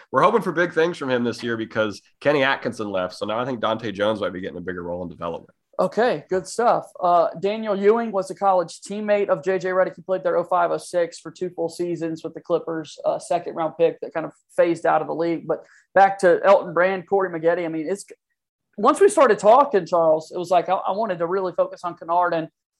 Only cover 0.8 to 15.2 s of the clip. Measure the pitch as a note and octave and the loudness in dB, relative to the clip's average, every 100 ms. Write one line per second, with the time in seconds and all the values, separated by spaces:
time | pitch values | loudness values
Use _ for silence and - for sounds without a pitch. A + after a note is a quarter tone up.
0.8 | E3 E3+ C#3 B2+ A#2+ A2+ A#2+ A2+ A2 A#2 | 0 -2 -2 0 0 -4 -4 -4 -4 -2
1.8 | G#2+ G2 - _ C#3+ D3 C3+ C#3 C3 A2+ | -2 -4 -16 _ 0 2 2 0 -4 -6
2.8 | G#2 G2+ F2+ - G#2+ A2 B2 B2 A2 A2+ | -4 -4 -4 -6 -6 -4 -4 -4 -4 -4
3.8 | A#2 F#2+ G#2 G#2+ F#2+ F#2 F#2 D#2 F2 F2+ | -6 -2 -2 -2 -4 -6 -10 -10 -10 -10
4.8 | F2 F2 F2 D#2 E2+ E2 - _ _ - | -8 -8 -10 -10 -8 -8 -12 _ _ -4
5.8 | F#3 G3 A#3+ D#3+ - F#3 - - A#3 E3 | -2 0 0 -2 -4 -6 -4 -2 0 0
6.8 | - - F3+ F3 D#3+ - G3 A3 A3 G3 | -2 -4 2 2 2 -2 -4 -4 -4 2
7.8 | G3+ A3+ A#3 G3 F#3 E3 G3 F#3 E3+ - | 4 4 2 -4 -4 -2 2 2 0 -6
8.8 | - G3+ G#3+ G#3 G3+ F#3 F#3 F#3+ F#3 F#3 | -12 -6 0 0 0 -2 0 -2 0 0
9.8 | F3+ F3+ F3 F#3+ F#3 E3+ F3 F3+ E3+ D#3 | 0 -2 -4 -2 0 -2 0 0 0 -2
10.8 | - F3 E3+ - E3 - F3+ E3+ E3 - | -4 -2 -2 -4 -18 -10 -8 -6 -6 -6
11.8 | F3 E3 E3 D#3+ D#3+ D#3 - E3 - D#3+ | -6 -4 -6 -6 -10 -12 -4 -4 -2 -8
12.8 | D3+ - - D#3+ - - - E3+ D#3+ D#3+ | -10 -8 -4 -4 -2 -4 -4 -4 -4 0
13.8 | E3 D#3 - E3 D#3 - _ - F3 E3 | 0 0 -8 -8 -10 -12 _ 0 2 2
14.8 | E3 D#3 D3 D3+ | 0 0 0 -2